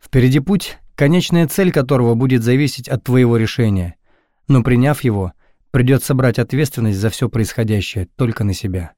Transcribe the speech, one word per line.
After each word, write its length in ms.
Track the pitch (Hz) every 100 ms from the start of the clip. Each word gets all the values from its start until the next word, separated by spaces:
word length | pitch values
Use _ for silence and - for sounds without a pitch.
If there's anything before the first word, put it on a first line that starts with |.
Впереди 380 | - 131 127 139
путь, 380 | 143 202 - - - -
конечная 500 | 143 180 170 170 160
цель 260 | - 185
которого 420 | 165 127 135 120
будет 280 | 117 131 127
зависеть 460 | 113 127 147 - 120
от 160 | 127
твоего 320 | - 127 123 117
решения. 600 | 110 - 113 98 87 - _ _ _ _ _
Но 140 | 135
приняв 400 | 117 123 135 147
его, 280 | 127 104 92 - _ _ _
придется 440 | 139 123 135 -
брать 240 | 135 131 117
ответственность 600 | 117 131 147 - 113 95
за 120 | 110
все 180 | - 123
происходящее 800 | 123 107 - 110 107 92 - 87 -
только 280 | 123 110
на 80 | 104
себя. 420 | 92 101 90 85